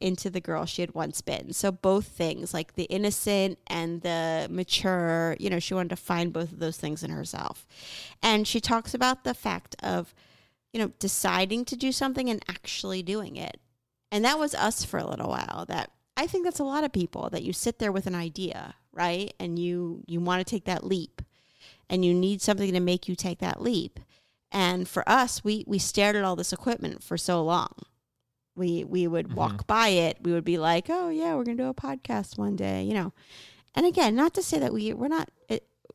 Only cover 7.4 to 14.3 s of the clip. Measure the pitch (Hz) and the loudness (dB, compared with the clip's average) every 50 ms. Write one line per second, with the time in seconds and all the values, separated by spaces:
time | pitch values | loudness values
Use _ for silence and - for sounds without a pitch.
7.4 | - - - - - _ - - - - - - - - - _ - 226 220 214 | -8 -8 -8 -10 -14 _ -20 -20 -18 -16 -14 -14 -14 -16 -4 _ 2 4 4 4
8.4 | 214 - - 226 - - 247 226 226 - - 240 254 254 254 254 - 254 247 - | 4 2 0 0 2 2 2 0 0 -2 0 2 2 2 2 2 -2 -4 -4 -2
9.4 | - 214 175 175 - - - - - 190 180 175 170 - - _ _ _ _ _ | -4 -4 -4 -4 -6 -12 -12 -6 -4 -2 -2 -2 -2 -6 -12 _ _ _ _ _
10.4 | _ _ _ _ _ _ - 226 214 190 - - - 190 - - - 190 180 185 | _ _ _ _ _ _ -4 -2 -2 -2 -2 -4 -4 -2 0 0 0 2 2 2
11.4 | 190 190 214 240 247 - - 240 262 262 262 - 277 269 254 269 262 247 226 208 | 2 0 0 -2 -4 -4 -4 -2 0 0 0 0 0 0 0 0 0 0 -2 -2
12.4 | - - 180 - - - - - - 196 190 185 175 175 196 214 196 - 135 - | -4 -6 -8 -8 -8 -8 -8 -6 -4 -4 -4 -4 -4 -4 -4 -4 -6 -8 -8 -10
13.4 | - - - - _ _ _ _ _ _ _ _ _ - 208 208 220 254 | -10 -10 -12 -14 _ _ _ _ _ _ _ _ _ -2 2 4 4 4